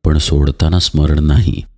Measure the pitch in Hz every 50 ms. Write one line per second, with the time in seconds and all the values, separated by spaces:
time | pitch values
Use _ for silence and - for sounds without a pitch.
0 | - 80 76 76 - - - 71 71 71 71 - 80 80 87 90 - - - 73
1 | 76 76 76 76 76 73 73 71 98 - 50 50 - - _